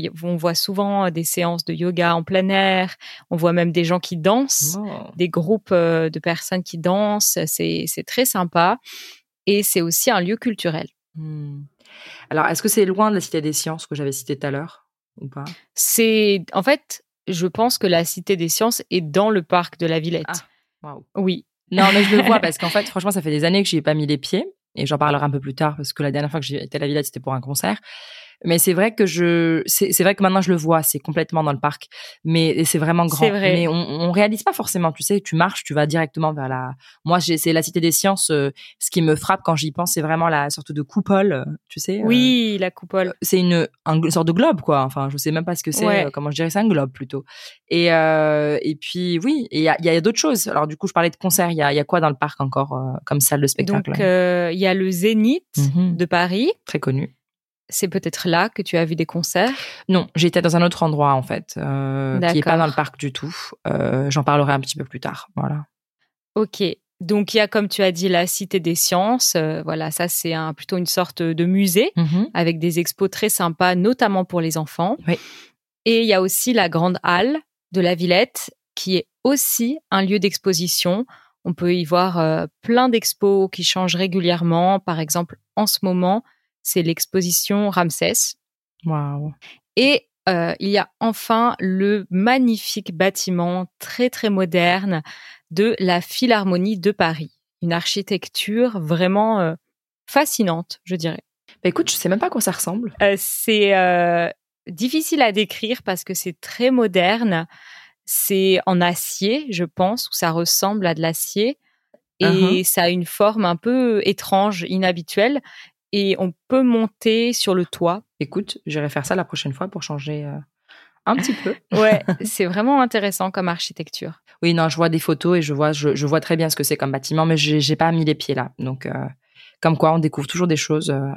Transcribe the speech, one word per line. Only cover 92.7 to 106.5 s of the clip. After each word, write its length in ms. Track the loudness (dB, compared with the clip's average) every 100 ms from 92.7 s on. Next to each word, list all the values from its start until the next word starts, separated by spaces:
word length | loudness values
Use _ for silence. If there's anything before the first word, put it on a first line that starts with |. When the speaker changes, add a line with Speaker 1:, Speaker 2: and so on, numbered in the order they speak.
| -8 -6 0
Speaker 1:
bâtiment 720 | 0 0 -2 -2 0 -2 -6 -12
très, 320 | -12 -2 -2
très 180 | 0 -2
moderne 720 | 0 2 2 2 2 0 -2 -4 -16 -20 -20 -10
de 260 | 0 0 2
la 200 | 2 0
Philharmonie 800 | 0 -2 2 2 2 0 0 0
de 120 | -2
Paris. 480 | 0 0 -2 -10 _ _ -8
Une 100 | -2
architecture 1080 | -2 -2 -4 -4 -6 -6 -8 -4 0 0 -2
vraiment, 600 | -2 0 2 2 2 2
euh, 140 | 0 -4 _ _ _ _ -2
fascinante, 720 | 2 2 0 0 -2 -6 -12
je 120 | -8 -4
dirais. 260 | -4 -6 -12 _ _ -4
Speaker 2:
Bah, 60 | -2
écoute, 200 | 0 -2
je 40 | -2
sais 120 | 0
même 100 | 0
pas 80 | 0
à 20 |
quoi 100 | -2
ça 100 | -2
ressemble. 420 | -2 -4 -6 -6 0
Speaker 1:
Euh, 140 | 2 2
c'est, 580 | -4 -6 0 4 4 4
euh, 540 | 4 4 2 2 0 -6 _ _ -16
difficile 540 | -6 -2 -2 -2 2
à 80 | 2
décrire 500 | 2 -2 -4 -6 -6
parce 200 | -4 -6
que 100 | -6
c'est 260 | -8 -8 -10
très 300 | -12